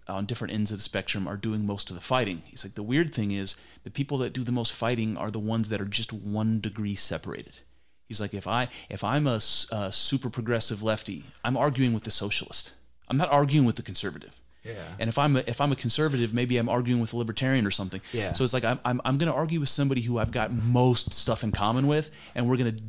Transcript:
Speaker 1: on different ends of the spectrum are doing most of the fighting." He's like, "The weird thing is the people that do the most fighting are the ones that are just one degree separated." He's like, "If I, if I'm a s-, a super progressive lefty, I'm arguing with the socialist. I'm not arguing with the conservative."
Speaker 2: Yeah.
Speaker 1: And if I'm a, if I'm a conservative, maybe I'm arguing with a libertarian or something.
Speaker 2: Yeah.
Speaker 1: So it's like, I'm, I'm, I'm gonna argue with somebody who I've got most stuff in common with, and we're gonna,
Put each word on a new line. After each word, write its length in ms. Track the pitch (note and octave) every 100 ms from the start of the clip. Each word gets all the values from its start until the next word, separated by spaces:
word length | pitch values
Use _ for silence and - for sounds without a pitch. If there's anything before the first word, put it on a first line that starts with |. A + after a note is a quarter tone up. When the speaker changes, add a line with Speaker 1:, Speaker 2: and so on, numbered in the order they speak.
| -
Speaker 1:
on 180 | F#2+ G2+
different 260 | A#2+ A2
ends 200 | G#2+ G#2
of 60 | G#2
the 40 |
spectrum 440 | - G2+ - G#2+ F2+
are 80 | G2+
doing 260 | A2+ G#2+
most 240 | G#2 G2+ -
of 60 | F2
the 60 |
fighting." 400 | - B2+ G#2+ E2+ -
He's 180 | -
like, 100 | G2
"The 80 | G#2
weird 320 | G#2 C3+ E3+
thing 160 | - G#2
is 260 | G2 F#2+ - - -
the 60 | -
people 280 | - C#3 C#3
that 140 | B2
do 80 | C3
the 80 | A#2+
most 200 | A#2+ A#2
fighting 440 | - A#2 A#2+ A2 G2
are 140 | G2+
the 80 | G#2+
ones 300 | G#2+ A2+ G#2+
that 100 | G#2+
are 60 | G2+
just 260 | G2+ -
one 480 | G#2+ G2+ G#2+ A2 A2
degree 360 | G#2 G2+ G#2 G2+
separated." 640 | - D#2+ F#2 - - - - - - _ -
He's 120 | G#2
like, 140 | G#2
"If 120 | G2+ F#2
I, 220 | A2+ B2 - -
if 140 | G2+
I'm 220 | G2+ C#3 D3
a 100 | A2+
s-, 320 | - - -
a 180 | A2 G2
super 360 | - - C#3 B2
progressive 520 | A#2 A2+ A#2 - G#2
lefty, 420 | A2 G#2+ - F2 - -
I'm 120 | A#2 B2+
arguing 380 | C#3+ B2+ B2+
with 80 | A2
the 60 | G#2+
socialist. 640 | - G2+ - - - - - - - -
I'm 60 | C3+
not 140 | D#3+
arguing 340 | C#3+ C#3+ D3+ B2
with 100 | -
the 60 |
conservative." 560 | - F#2 G2 D2 - - - -
Speaker 2:
Yeah. 120 | A2+ G#2+ E2 F#2
Speaker 1:
And 100 | A2+
if 80 | A2+
I'm 180 | D3 C3+
a, 60 | -
if 160 | A#2
I'm 100 | C#3+
a 40 | C3
conservative, 580 | A#2+ C#3+ D#3 C#3 A#2
maybe 240 | A#2 B2 B2
I'm 100 | A#2
arguing 320 | B2 B2 B2
with 140 | A2+
a 20 | A#2
libertarian 480 | A2+ A2 C3 C3+
or 60 | G2+
something. 320 | - F#2+ F#2+ -
Speaker 2:
Yeah. 220 | A#2 G2
Speaker 1:
So 100 | E2+
it's 80 | B2+
like, 120 | B2+
I'm, 140 | A2+ B2
I'm, 160 | B2 B2
I'm 140 | B2+ C#3
gonna 160 | E3
argue 280 | C3 D#3 E3
with 100 | C#3
somebody 320 | - C#3 B2+
who 160 | A#2 A#2+
I've 140 | A2
got 200 | A#2+ A2
most 640 | A#2+ A2+ B2 B2+ A#2+ -
stuff 280 | - - A2
in 100 | A2
common 340 | - G#2 B2 C#3
with, 240 | D3+ D#3 - -
and 120 | - A#2+
we're 120 | B2+
gonna, 160 | B2 A2